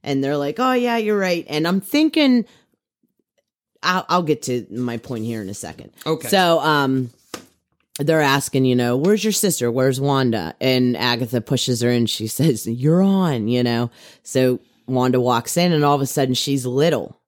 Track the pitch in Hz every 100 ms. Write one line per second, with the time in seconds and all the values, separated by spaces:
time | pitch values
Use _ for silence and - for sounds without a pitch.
0 | - 139 135 147 143 - 262 254 240 233
1 | 214 208 185 175 - 147 165 190 - 294
2 | 311 320 285 247 208 _ _ _ _ _
3 | _ _ _ _ _ _ _ _ - 185
4 | - 180 160 143 - 123 107 110 123 117
5 | - 120 113 113 98 101 80 82 - _
6 | - 160 120 190 180 165 147 151 135 131
7 | 123 _ _ - - _ _ _ _ -
8 | 147 160 143 139 - 139 131 123 120 123
9 | 165 214 214 202 202 - 120 120 131 131
10 | 139 135 131 110 80 - 131 127 127 120
11 | 123 120 120 123 - 135 - 120 120 123
12 | 113 - 110 - 156 113 - 117 143 175
13 | 196 196 180 127 107 123 120 117 120 -
14 | - - - 131 127 123 _ _ - 127
15 | 127 127 123 117 - 170 175 156 147 143
16 | 135 - 131 127 - 139 123 127 160 135
17 | 78 -